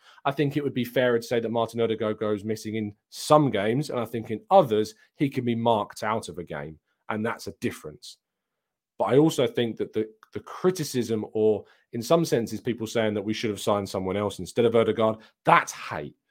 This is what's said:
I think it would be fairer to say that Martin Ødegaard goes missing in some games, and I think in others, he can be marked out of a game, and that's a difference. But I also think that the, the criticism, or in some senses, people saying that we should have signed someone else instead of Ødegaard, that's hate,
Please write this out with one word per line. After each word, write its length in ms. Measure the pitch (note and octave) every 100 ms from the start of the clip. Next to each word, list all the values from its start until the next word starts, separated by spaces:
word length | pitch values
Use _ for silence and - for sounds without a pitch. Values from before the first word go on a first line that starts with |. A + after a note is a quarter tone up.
| - -
I 60 | C#3+
think 260 | C#3 C#3+ D3
it 60 |
would 120 | C#3+
be 100 | A2+
fairer 340 | A#2+ C3+ B2 A#2
to 80 | A#2+
say 140 | A#2+
that 100 | A2+
Martin 300 | A#2 A2+ A#2
Ødegaard 380 | A2+ A2+ G#2+ G#2+
goes 240 | G#2+ G#2
missing 320 | G#2+ G#2+ A2 A2
in 180 | G#2 - _
some 420 | - - D3+ C#3
games, 400 | G2+ G#2 B2+ D3+
and 80 | B2
I 60 |
think 260 | A2+ A#2 G#2+
in 100 | A2 -
others, 440 | G3 D3 G#2+ G#2+ - _ -
he 120 | C#3
can 160 | C3+
be 120 | A#2+ A#2
marked 480 | A#2 A2 G#2 -
out 240 | G#2+ A2+ -
of 100 | E2
a 60 |
game, 340 | E2 D#2 D2+ D#2 _ _ -
and 180 | G#2+ A2+
that's 220 | - -
a 60 | -
difference. 580 | A#2+ - D#2 D2 - - _ _ _ _ _ _ _ -
But 100 | -
I 120 | B2+
also 280 | D#3+ D#3 B2
think 300 | - A#2 G#2+
that 140 | G2+
the, 160 | A2 G#2+ - _
the 80 | G2+
criticism, 840 | - - F#3 F#3 C#3+ B2+ G#2+ A2 G#2+
or 320 | A2 G#2+ G#2 - _ _
in 100 | A#2+
some 220 | A2+ E3+
senses, 360 | E3 C3 A2 A2
people 260 | - A2+ A2
saying 280 | A#2 A2
that 100 | G#2
we 100 | G2+
should 160 | G#2+ A2
have 100 | G2
signed 280 | - G2+ G2
someone 280 | G2+ F#2+ G2
else 220 | G#2 -
instead 280 | F2 - A#2
of 80 |
Ødegaard, 460 | A#2 A2 G#2+ A2 A2 - _
that's 280 | - E3 -
hate, 420 | - - F2+ D2 - _